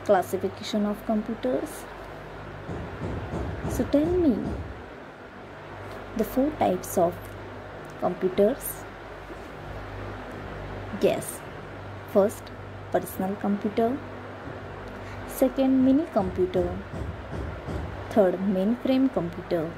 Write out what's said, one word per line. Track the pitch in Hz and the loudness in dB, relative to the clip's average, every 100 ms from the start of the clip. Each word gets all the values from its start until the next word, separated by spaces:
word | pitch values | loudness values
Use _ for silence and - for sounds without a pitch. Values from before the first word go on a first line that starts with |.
classification | - 190 175 185 190 - 208 220 208 | 6 6 6 0 -2 -4 -2 0 2
of | 214 | 0
computers. | - 220 214 220 254 269 311 - - - - - - - - - - - - - - - - - - - - | 0 0 0 -2 0 0 -2 -8 -12 -12 -12 -12 -12 -12 -12 -10 -8 -6 -6 -6 -6 -4 -4 -4 -4 -4 -2
So | - | 0
tell | 240 285 320 | 4 4 6
me | 359 330 202 - - - - - - - - - - - - - - - - - 220 | 6 6 4 0 -4 -6 -10 -12 -14 -14 -16 -16 -16 -16 -14 -14 -12 -12 -12 -6 -2
the | |
four | 214 - 285 - | 2 4 2 4
types | 208 185 - - | 2 2 0 4
of | 170 175 - - - - - - - - | 4 2 -10 -10 -10 -12 -12 -12 -12 -2
computers. | - 180 185 185 202 277 - - - - - - - - - - - - - - - - - - - - - - - 202 | -2 2 2 6 4 4 -4 -8 -10 -12 -12 -12 -12 -12 -12 -12 -10 -10 -8 -8 -8 -8 -10 -10 -8 -8 -8 -8 -6 2
Yes. | - - - - - - - - - - - | 4 4 -2 -8 -10 -12 -12 -12 -10 -12 4
First, | 214 202 - - - - - - | 6 6 2 -12 -12 -12 -12 -2
personal | - 190 - 190 208 | 0 0 -2 -2 0
computer. | 202 202 214 220 226 285 - - - - - - - - - - - - - | 0 2 2 2 2 2 -6 -10 -10 -10 -10 -10 -10 -10 -10 -10 -10 -10 -8
Second, | - 262 254 262 262 | 2 4 6 6 8
mini | 262 269 339 | 8 6 4
computer. | 220 185 - 180 180 180 185 - - - - - - - - - - - - - | 2 2 2 4 4 2 -2 -6 -6 -6 -6 -8 -6 -6 -6 -6 -6 -6 -8 2
Third, | 233 185 180 | 6 6 4
mainframe | 196 185 196 240 254 262 262 | 2 4 4 2 2 4 4
computer. | 196 170 - - 175 160 | 2 -2 -4 0 0 0